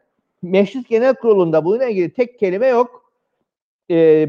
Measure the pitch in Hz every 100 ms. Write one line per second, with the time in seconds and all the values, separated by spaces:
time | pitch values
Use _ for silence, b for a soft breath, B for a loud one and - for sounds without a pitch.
0 | _ _ _ - 175 185 202 269 247 226
1 | 254 254 233 202 170 160 160 226 262 196
2 | 165 - 240 - 190 190 262 240 240 -
3 | _ _ _ _ _ _ _ _ - 170
4 | 160 156